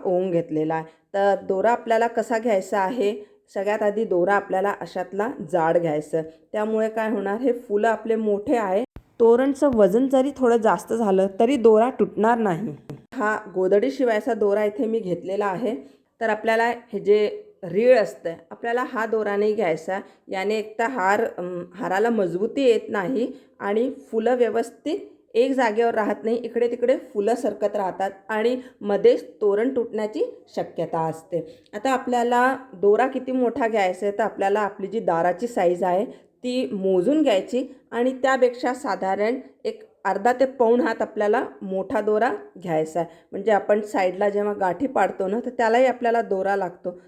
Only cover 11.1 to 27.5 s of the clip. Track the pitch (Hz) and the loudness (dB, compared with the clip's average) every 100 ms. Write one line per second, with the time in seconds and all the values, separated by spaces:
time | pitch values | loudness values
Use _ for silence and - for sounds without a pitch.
11.1 | 190 190 196 233 285 226 214 233 247 196 | 2 2 2 2 6 6 6 4 2 -2
12.1 | - 214 233 214 165 208 143 - 147 - | 2 2 2 0 -2 -6 -10 -14 -16 -12
13.1 | 262 214 - - 185 185 202 247 269 247 | -4 -2 -2 -4 -2 2 4 2 0 0
14.1 | 214 262 220 208 202 214 208 220 226 185 | 0 0 0 2 2 0 -2 -2 -2 -2
15.1 | 170 185 202 202 175 247 277 - _ _ | -4 -4 -2 -2 -2 -4 -6 -10 _ _
16.1 | - 226 214 220 226 233 240 - 202 175 | -6 -4 -2 0 0 0 -2 -8 -2 2
17.1 | 208 208 - - _ 175 180 240 247 196 | 4 2 -4 -14 _ -6 2 4 6 2
18.1 | - 170 165 - 208 233 240 254 254 226 | -4 -10 -10 -14 -10 -4 -4 -4 -4 -2
19.1 | 220 208 202 208 208 180 160 - 190 202 | -2 -2 0 0 0 0 -2 -4 -8 -8
20.1 | _ - 190 196 214 208 - 233 254 190 | _ -10 -6 -2 -4 -4 -4 -2 0 2
21.1 | 208 233 - 180 180 175 185 175 185 233 | 2 0 -4 -8 -8 -10 -8 -2 0 2
22.1 | 220 185 175 226 - 262 220 - 208 180 | 2 0 -2 -4 2 2 2 0 -4 -2
23.1 | 262 247 - _ - 202 214 254 - - | -2 -4 -6 _ -8 -4 -2 -2 -6 -8
24.1 | 226 226 247 226 220 226 - 294 403 - | -2 0 2 2 0 -4 -8 -6 -6 -8
25.1 | - _ - 269 269 233 214 233 226 208 | -20 _ 0 2 2 0 2 0 0 -2
26.1 | 208 220 233 233 233 233 240 240 277 - | -2 -2 -4 -2 -2 -2 0 0 0 -2
27.1 | 208 202 247 233 | -2 0 0 -2